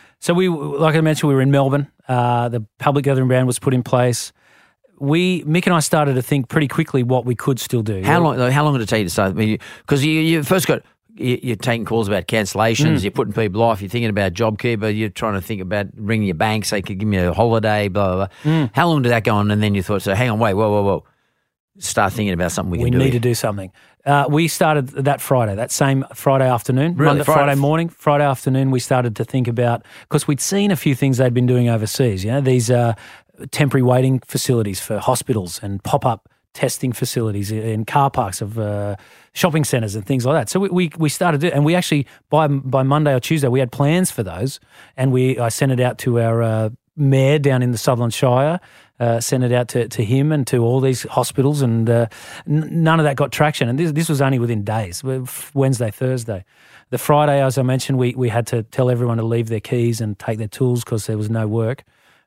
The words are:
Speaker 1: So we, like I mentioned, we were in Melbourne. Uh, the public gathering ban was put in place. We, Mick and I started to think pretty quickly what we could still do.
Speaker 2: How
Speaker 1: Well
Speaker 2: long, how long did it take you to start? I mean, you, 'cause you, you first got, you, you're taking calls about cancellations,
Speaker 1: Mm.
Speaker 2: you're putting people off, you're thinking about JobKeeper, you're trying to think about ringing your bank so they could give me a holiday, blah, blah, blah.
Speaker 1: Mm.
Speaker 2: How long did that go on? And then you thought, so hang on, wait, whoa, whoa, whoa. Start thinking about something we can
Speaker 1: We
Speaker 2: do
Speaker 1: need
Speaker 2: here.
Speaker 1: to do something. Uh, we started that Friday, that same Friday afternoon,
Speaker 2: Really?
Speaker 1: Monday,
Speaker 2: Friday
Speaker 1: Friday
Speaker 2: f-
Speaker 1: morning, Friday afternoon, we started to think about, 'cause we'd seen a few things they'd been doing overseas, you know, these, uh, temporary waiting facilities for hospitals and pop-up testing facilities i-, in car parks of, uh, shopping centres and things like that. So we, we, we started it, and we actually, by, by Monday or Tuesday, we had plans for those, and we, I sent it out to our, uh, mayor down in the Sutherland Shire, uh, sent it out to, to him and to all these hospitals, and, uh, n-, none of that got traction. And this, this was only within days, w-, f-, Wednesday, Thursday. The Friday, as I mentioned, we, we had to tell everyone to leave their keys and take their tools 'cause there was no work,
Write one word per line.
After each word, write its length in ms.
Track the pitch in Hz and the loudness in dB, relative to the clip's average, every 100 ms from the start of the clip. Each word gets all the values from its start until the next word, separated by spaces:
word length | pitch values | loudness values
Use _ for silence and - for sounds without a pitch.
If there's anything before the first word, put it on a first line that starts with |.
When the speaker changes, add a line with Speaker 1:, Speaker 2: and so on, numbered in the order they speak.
| - _ | -20 _
Speaker 1:
So 120 | - | -2
we, 140 | 175 185 | 2 2
like 480 | 160 147 143 160 156 | 0 -4 0 2 4
I 60 | |
mentioned, 260 | 156 151 151 | 2 2 2
we 80 | 135 | 4
were 60 | |
in 100 | 131 | 4
Melbourne. 400 | 139 135 143 143 _ - | 4 2 0 -2 _ -4
Uh, 400 | 127 120 120 120 | 0 0 0 -2
the 180 | 120 107 - | -4 -8 -6
public 260 | - 139 | -2 0
gathering 240 | 139 131 127 | 2 2 2
ban 200 | 127 127 | 2 2
was 120 | 120 | -2
put 140 | - | 0
in 100 | 127 | -2
place. 480 | 120 127 123 120 - - _ _ _ _ _ - | 0 2 2 0 -6 -16 _ _ _ _ _ -6
We, 460 | 139 160 180 180 | 0 2 2 0
Mick 220 | 143 165 185 | 0 0 2
and 100 | 170 | 2
I 60 | |
started 320 | 147 165 143 | 2 2 2
to 80 | 127 | 0
think 260 | 127 147 123 | 0 -2 0
pretty 220 | 165 143 | -2 0
quickly 340 | - 160 135 | -2 -2 0
what 220 | 120 127 120 | 0 0 0
we 100 | 117 | -2
could 240 | - 127 | -2 -4
still 240 | - 123 | -2 -2
do. 180 | 107 98 | -2 -2
Speaker 2:
How 220 | 95 165 | 0 2
Speaker 1:
Well 140 | 160 123 | 2 2
Speaker 2:
long, 140 | 127 | 0
how 120 | 135 | 2
long 120 | 151 139 | 2 0
did 60 | |
it 60 | 107 | 0
take 120 | 113 | -2
you 60 | 95 | 0
to 20 | |
start? 220 | 95 98 | 0 0
I 20 | |
mean, 160 | 92 107 | 0 0
you, 80 | 107 - - - | -2 -6 -16 -2
'cause 180 | 143 147 | 0 2
you, 80 | 156 | 2
you 220 | 160 160 | 2 0
first 240 | 139 185 - | 2 2 2
got, 160 | 139 - _ _ - | -2 -4 _ _ -6
you, 220 | 127 123 | -4 -2
you're 120 | 120 101 | -4 -4
taking 260 | 123 117 | -2 -2
calls 240 | 104 113 101 | -2 -2 0
about 200 | 98 87 | -2 -2
cancellations, 720 | 113 101 98 110 113 151 151 | -2 -2 0 0 2 2 2
Speaker 1:
Mm. 40 | |
Speaker 2:
you're 80 | 98 | 0
putting 220 | - 110 | -2 -2
people 280 | 104 110 95 | -2 -2 2
off, 200 | 117 110 | 0 0
you're 80 | 98 | -4
thinking 200 | 120 117 | -4 -2
about 220 | 104 98 | 0 -2
JobKeeper, 640 | 87 113 107 120 113 107 107 | 0 -2 -2 -2 -2 -2 -2
you're 140 | 110 | -4
trying 240 | - 113 | -4 -4
to 80 | 101 | -4
think 180 | 92 107 | -6 -8
about 280 | 92 104 98 - | -4 -4 -4 -8
ringing 300 | 104 113 101 | -4 0 0
your 80 | 80 | 0
bank 280 | 110 110 | -2 -2
so 140 | 101 104 | -2 -4
they 40 | |
could 160 | 92 95 | -6 -4
give 120 | 107 | -2
me 80 | 98 | 0
a 160 | 90 | 2
holiday, 560 | 82 117 113 107 107 104 | 2 2 2 2 0 0
blah, 260 | 95 98 92 | 0 0 0
blah, 120 | 98 - | -4 -4
blah. 80 | 147 | -2
Speaker 1:
Mm. 160 | 160 135 | 0 0
Speaker 2:
How 140 | 120 170 | 0 2
long 140 | 156 | 2
did 80 | 120 | 2
that 160 | 117 107 | 0 2
go 100 | 107 | 0
on? 160 | 104 | 2
And 100 | 104 | 2
then 140 | 107 101 | 2 0
you 80 | |
thought, 180 | 90 101 | -2 -2
so 140 | 101 98 | 0 0
hang 140 | 123 | 0
on, 100 | 107 | 0
wait, 140 | 113 | 0
whoa, 160 | 95 110 | 2 2
whoa, 120 | 104 | 2
whoa. 200 | 101 85 - _ _ _ _ _ _ _ | 0 -2 -6 _ _ _ _ _ _ _
Start 340 | - - 101 | -6 0 0
thinking 220 | 107 104 | 0 -2
about 180 | 87 87 | -2 -2
something 200 | 95 95 | -2 -4
we 60 | 87 | -2
can 40 | |
Speaker 1:
We 60 | 120 | 0
Speaker 2:
do 80 | 123 | 2
Speaker 1:
need 60 | 135 | 2
Speaker 2:
here. 80 | |
Speaker 1:
to 60 | 120 | 2
do 140 | 120 | 0
something. 380 | 117 117 101 92 - _ _ - | 0 -2 -4 -10 -16 _ _ 0
Uh, 200 | 143 139 | 0 2
we 220 | 147 165 | 2 0
started 380 | - 165 151 127 | 2 2 2 -2
that 320 | - 139 135 | -4 -2 -2
Friday, 340 | - 131 110 98 | 0 0 0 -2
that 160 | 123 | -4
same 320 | - 139 135 135 | 0 0 0 -2
Friday 320 | - - 135 131 | -4 0 2 2
afternoon, 520 | 120 - 127 156 175 | 0 0 0 0 2
Speaker 2:
Really? 140 | 147 | 2
Speaker 1:
Monday, 120 | 143 | 2
Speaker 2:
Friday 160 | 143 151 | 2 4
Speaker 1:
Friday 120 | 143 | 4
Speaker 2:
f- 40 | 139 | 2
Speaker 1:
morning, 300 | 139 160 165 | 2 0 -2
Friday 380 | - - 147 147 | -2 0 2 2
afternoon, 440 | 127 - 131 135 | 0 0 0 2
we 120 | 131 | 0
started 340 | - 131 120 107 | 0 0 0 -4
to 80 | |
think 240 | 117 135 123 | -4 -2 -2
about, 380 | 117 120 117 - - - | 0 0 0 -6 -20 -4
'cause 180 | 147 - | -2 0
we'd 140 | 143 | -2
seen 300 | - 196 202 | -2 0 0
a 40 | 170 | 0
few 180 | - | 0
things 260 | 131 139 123 | 2 2 4
they'd 140 | 127 | 2
been 120 | 120 123 | 2 2
doing 240 | 123 120 | 2 2
overseas, 560 | 113 107 - 127 95 101 | 0 -2 0 0 0 -2
you 60 | |
know, 100 | 135 | 0
these, 280 | 131 127 113 | 2 2 2
uh, 260 | 123 120 110 - - _ - - | 2 2 -2 -8 -20 _ -18 -8
temporary 320 | - 143 135 | -2 0 2
waiting 360 | 123 123 131 131 - | 4 4 2 0 -2
facilities 560 | - - 120 104 95 | -4 0 0 0 -6
for 160 | - 104 | -6 -4
hospitals 640 | - 127 - 110 90 - | -2 -2 -2 -4 -4 -8
and 180 | 101 98 - | -8 -8 -2
pop-up 420 | 143 135 117 _ _ _ | 0 0 -2 _ _ _
testing 380 | - 127 - 131 | -4 -4 -2 -4
facilities 580 | 117 120 - 113 104 101 | -4 -4 -2 -2 -2 -4
i-, 60 | 110 | -6
in 300 | 113 107 113 | -4 -4 -2
car 240 | 147 139 | 0 0
parks 320 | - 107 95 | 0 -4 -4
of, 180 | 104 110 | -8 -6
uh, 380 | 104 104 104 98 - - _ | -4 -4 -6 -8 -12 -20 _
shopping 320 | - 185 156 | -2 0 0
centres 320 | 143 135 110 104 | 0 -2 -2 -6
and 100 | 98 | -4
things 200 | 135 123 | -2 0
like 100 | 156 | 0
that. 140 | 113 | 0
So 100 | 196 | -2
we, 80 | 196 | -2
we, 220 | 180 175 156 | 0 -2 -2
we 100 | 156 | -2
started 380 | - 180 147 170 | 0 0 0 0
it, 80 | |
and 100 | 139 | 0
we 120 | 147 175 | 2 0
actually, 320 | 175 151 135 - _ | 0 -2 -2 -10 _
by, 200 | 147 156 | 2 2
by 340 | 139 131 135 | 0 0 0
Monday 300 | 135 147 151 | 2 2 2
or 80 | 131 | 0
Tuesday, 260 | - 160 135 | 0 0 2
we 120 | 127 | 2
had 100 | 127 | 0
plans 400 | - 143 170 185 | 0 0 2 0
for 120 | - | -4
those, 360 | 95 85 127 - _ - - - | -8 -6 -6 -8 _ -20 -16 -4
and 160 | 135 | 0
we, 260 | 127 127 123 | 2 2 0
I 80 | 117 | -2
sent 240 | - 139 | 0 0
it 80 | 127 | 2
out 180 | 123 117 | 0 -2
to 200 | - 117 | -2 0
our, 240 | 117 113 | 2 2
uh, 260 | 113 110 110 123 _ - | 0 0 -2 -6 _ -2
mayor 420 | 139 135 135 156 | 2 4 4 2
down 240 | 139 131 | 2 2
in 80 | 123 | 0
the 60 | 117 | 0
Sutherland 360 | - 120 120 | 0 0 0
Shire, 460 | - 131 123 147 175 - - _ - | 0 2 4 2 -2 -8 -20 _ -4
uh, 220 | 120 117 | -2 0
sent 240 | 113 131 127 | 0 0 2
it 80 | |
out 160 | 123 123 | 0 0
to, 180 | 123 113 | -2 -2
to 160 | - | -2
him 300 | 110 131 147 | 0 2 2
and 120 | 151 123 | 0 0
to 100 | 127 | 0
all 240 | 117 131 | 2 2
these 220 | 135 127 | 2 -2
hospitals, 580 | - - 123 - 135 147 | -2 -2 0 0 0 2
and, 280 | 131 113 113 | 2 2 2
uh, 180 | 117 117 - - - - | 2 0 -4 -20 -14 -2
n-, 220 | 147 156 | -2 0
none 300 | 165 160 160 | 0 2 4
of 60 | 151 | 2
that 100 | 131 | 0
got 160 | 143 | -2
traction. 380 | - 151 - 120 | 2 0 0 -2
And 100 | 127 | 0
this, 140 | 170 | 0
this 160 | 147 165 | 0 0
was 100 | 147 | 2
only 160 | 135 135 | 2 2
within 260 | 120 110 101 | 0 -2 -2
days, 340 | 110 101 85 | -4 -4 -8
w-, 240 | 131 131 | -6 -6
f-, 280 | 127 - - | -8 -12 -6
Wednesday, 360 | 139 135 127 117 | 0 2 2 -2
Thursday. 520 | - 127 131 113 98 - _ - - _ | -2 -4 -2 -4 -8 -10 _ -20 -20 _
The 80 | 123 | -4
Friday, 440 | - 147 147 139 | 2 4 4 4
as 160 | 135 131 | 2 2
I 40 | |
mentioned, 360 | 127 131 - 131 | 0 0 0 0
we, 160 | 123 127 | 0 0
we 100 | 123 | 0
had 180 | 110 113 | 0 -2
to 160 | 120 | -4
tell 260 | 107 - 127 | -4 -2 0
everyone 260 | 123 120 117 | 2 0 0
to 80 | |
leave 240 | 113 117 113 | 0 -2 -2
their 140 | 113 | -4
keys 400 | - 123 120 113 | -2 0 0 0
and 180 | 110 101 | -4 -6
take 180 | - 110 | -6 -6
their 100 | 110 | -8
tools 340 | - 127 120 | -2 0 0
'cause 220 | - 113 - | -2 -4 -4
there 120 | 110 | -4
was 120 | 107 | -2
no 180 | 113 110 | -2 -2
work, 380 | 110 113 135 - _ _ _ | 0 -2 -4 -12 _ _ _